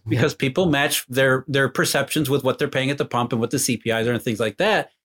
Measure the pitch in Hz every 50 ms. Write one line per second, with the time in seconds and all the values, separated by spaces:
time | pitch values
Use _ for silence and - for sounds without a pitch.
0 | _ 110 143 113 160 147 - - 139 135 - 190 190 165 143 139 143 147 - -
1 | - - 123 135 131 131 131 127 - - 135 139 135 123 - - 165 - - 139
2 | 135 - - 151 151 127 143 139 127 131 120 - 151 139 - 135 131 135 143 -
3 | 127 - - 120 120 120 135 113 117 113 147 131 - - 120 104 - 117 110 113
4 | 113 120 120 113 - 120 110 101 113 107 104 - 180 220 202 160 - - _ _